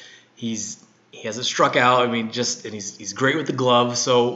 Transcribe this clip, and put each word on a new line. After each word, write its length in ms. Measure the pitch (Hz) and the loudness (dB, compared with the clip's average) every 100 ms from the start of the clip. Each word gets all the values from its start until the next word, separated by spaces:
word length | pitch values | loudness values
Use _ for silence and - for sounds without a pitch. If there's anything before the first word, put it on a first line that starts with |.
| - - _ | -20 -20 _
He's, 500 | - 117 110 95 - _ _ _ | -12 -8 -8 -10 -14 _ _ _
he 100 | - | -14
hasn't 240 | 113 107 131 | -10 -6 -4
struck 280 | - 143 139 | 2 2 4
out. 300 | 123 127 123 | 4 4 4
I 40 | |
mean, 200 | 117 110 | 0 -4
just, 340 | 120 120 - 113 | -4 -4 -4 -10
and 80 | |
he's, 220 | 107 98 - | -12 -12 -14
he's 160 | 98 | -12
great 220 | 98 131 156 | -2 0 0
with 100 | 139 | -2
the 60 | |
glove. 420 | 131 127 120 120 120 | -2 2 4 2 0
So 320 | - 123 120 | 2 2 2